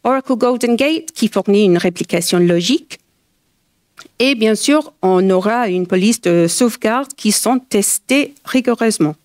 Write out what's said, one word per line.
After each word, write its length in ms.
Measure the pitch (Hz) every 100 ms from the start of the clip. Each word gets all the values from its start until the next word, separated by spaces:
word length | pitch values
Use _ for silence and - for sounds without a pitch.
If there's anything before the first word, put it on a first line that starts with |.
Oracle 340 | 233 262 - 240
Golden 400 | 247 247 240 233
Gate, 360 | 277 320 -
qui 160 | - 220
fournit 360 | 202 185 202
une 120 | 208 175
réplication 600 | 185 175 - 170 - 180
logique. 640 | 175 175 175 285 - - _ _ _ _ _ _ _ _ _ - - _
Et 160 | 254
bien 200 | 262 220
sûr, 380 | 214 - 302 294 _
on 260 | 185 185 190
aura 380 | 185 196 233 226
une 180 | 185 180
police 340 | 185 208 233
de 260 | 175 170 170
sauvegarde 600 | - 240 - 214 240 277 -
qui 160 | 214
sont 260 | 202 214 254
testées 760 | _ 208 196 - - 269 277 -
rigoureusement. 720 | - 262 247 233 226 208 151 151